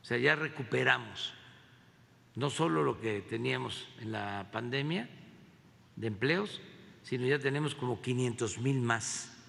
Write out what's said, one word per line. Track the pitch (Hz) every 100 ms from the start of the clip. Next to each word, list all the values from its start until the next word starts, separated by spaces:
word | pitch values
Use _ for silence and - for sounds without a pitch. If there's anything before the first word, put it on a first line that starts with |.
O |
sea, | - 120
ya | 135 151
recuperamos | 156 - 123 127 131 127 113 98 - - - - - - - - - - - -
no | 139
solo | 139 165 160
lo | 143 123
que | 110 104
teníamos | 98 113 123 127 123 117 - -
en | 110
la | 110 101 101 98
pandemia | 110 120 131 143 175 240 - - - - - - - - -
de | 113
empleos, | 101 131 175 208 - - - - -
sino | - 127 127
ya | 143
tenemos | 135 139 151
como | - 123 110
quinientos | - 127 127 113 113 110
mil | 123 135
más. | 117 113 - - - -